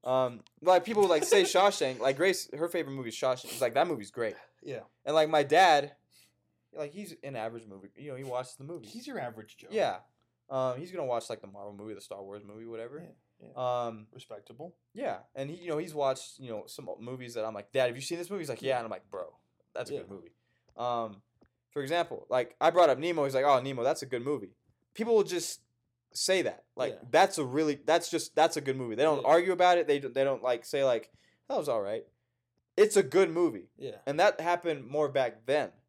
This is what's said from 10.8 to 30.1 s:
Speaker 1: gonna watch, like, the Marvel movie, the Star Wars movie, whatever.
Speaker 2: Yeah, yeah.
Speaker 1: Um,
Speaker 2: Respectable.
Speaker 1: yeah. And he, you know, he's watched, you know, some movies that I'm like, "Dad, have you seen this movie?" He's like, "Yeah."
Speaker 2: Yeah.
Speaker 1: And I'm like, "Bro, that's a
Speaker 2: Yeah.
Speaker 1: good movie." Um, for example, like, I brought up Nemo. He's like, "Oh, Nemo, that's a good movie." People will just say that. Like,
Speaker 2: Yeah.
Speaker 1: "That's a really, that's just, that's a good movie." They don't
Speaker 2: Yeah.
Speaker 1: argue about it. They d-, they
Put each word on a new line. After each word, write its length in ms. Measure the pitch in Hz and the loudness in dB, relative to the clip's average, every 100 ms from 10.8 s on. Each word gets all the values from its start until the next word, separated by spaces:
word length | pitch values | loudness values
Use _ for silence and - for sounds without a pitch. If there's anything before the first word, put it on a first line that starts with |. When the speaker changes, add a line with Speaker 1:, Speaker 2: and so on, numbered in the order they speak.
| 180 | -10
Speaker 1:
gonna 140 | 180 135 | -8 -2
watch, 220 | 120 - | -4 -4
like, 120 | 113 | -12
the 80 | 101 | -12
Marvel 240 | 101 101 | -16 -16
movie, 220 | 101 107 | -14 -14
the 60 | 98 | -14
Star 220 | - 98 | -14 -16
Wars 220 | 98 104 | -14 -16
movie, 220 | 101 107 117 | -16 -18 -14
whatever. 320 | 113 120 147 | -12 -12 -14
Speaker 2:
Yeah, 480 | 175 _ _ _ 113 123 | -20 _ _ _ -20 -6
yeah. 300 | 127 123 120 | -2 -2 -4
Speaker 1:
Um, 200 | 113 107 | -8 -18
Speaker 2:
Respectable. 640 | 123 - 104 _ 117 165 _ _ | -20 -18 -18 _ -18 -18 _ _
Speaker 1:
yeah. 240 | - 262 95 - | -8 -6 -6 -10
And 160 | - 139 | -10 -10
he, 60 | 170 | -10
you 120 | 175 | -6
know, 100 | 151 | -6
he's 160 | 165 | -4
watched, 440 | 151 139 131 - - | -2 -2 -2 -8 -16
you 120 | 127 | -12
know, 140 | 110 - | -12 -12
some 220 | - 117 - | -14 -12 -12
movies 340 | 117 127 123 | -10 -12 -10
that 100 | 117 | -6
I'm 100 | 110 | -6
like, 180 | 104 104 | -8 -4
"Dad, 140 | 131 127 | 0 0
have 80 | 117 | -2
you 60 | |
seen 160 | - 170 | -8 -8
this 120 | 175 | -8
movie?" 120 | 202 | -8
He's 60 | 147 | -8
like, 120 | 117 | -6
"Yeah." 60 | 131 | -2
Speaker 2:
Yeah. 20 | 127 | -2
Speaker 1:
And 60 | |
I'm 60 | 113 | -4
like, 200 | 95 _ | -10 _
"Bro, 240 | 98 82 _ _ _ _ | -12 -12 _ _ _ _
that's 160 | - 123 | -10 -8
a 40 | |
Speaker 2:
Yeah. 60 | 139 | -8
Speaker 1:
good 100 | - | -10
movie." 220 | 98 85 _ _ _ _ - | -18 -18 _ _ _ _ -8
Um, 460 | 120 120 113 101 _ _ _ _ _ | -4 -2 -4 -10 _ _ _ _ _
for 100 | 147 | -8
example, 440 | 135 170 165 117 - | -2 -2 -2 -6 -2
like, 260 | 127 120 - | 0 0 2
I 80 | 156 | 4
brought 200 | 170 165 | 8 6
up 80 | 127 | 6
Nemo. 260 | 165 165 | 0 0
He's 100 | 139 | 0
like, 120 | 131 143 | 2 4
"Oh, 120 | 135 | 4
Nemo, 220 | 131 127 | 2 -2
that's 200 | 123 160 | -2 -2
a 40 | 131 | -4
good 160 | 123 | -6
movie." 320 | 123 143 101 _ _ _ _ | -4 -6 -6 _ _ _ _
People 200 | - 226 | -6 2
will 80 | 226 | 4
just 380 | 165 175 - - _ _ _ _ _ | 4 -2 -6 -10 _ _ _ _ _
say 300 | - - 190 | -6 0 2
that. 220 | 117 - _ - | 2 -4 _ -6
Like, 160 | 127 | -6
Speaker 2:
Yeah. 140 | 98 120 | -6 2
Speaker 1:
"That's 280 | 151 190 190 | 4 4 2
a 60 | 131 | -2
really, 300 | 135 156 143 | 0 0 0
that's 340 | - 165 165 | 2 2 2
just, 240 | 160 - | -4 -2
that's 240 | - 160 156 | 2 2 2
a 20 | |
good 160 | 135 131 | -4 -4
movie." 180 | 123 | -4
They 80 | 110 | 2
don't 180 | 156 143 | 2 4
Speaker 2:
Yeah. 60 | 131 | 4
Speaker 1:
argue 240 | 165 180 | 4 4
about 260 | 175 180 175 | 4 6 6
it. 80 | 147 | 4
They 120 | 143 | 0
d-, 100 | |
they 160 | 135 | 0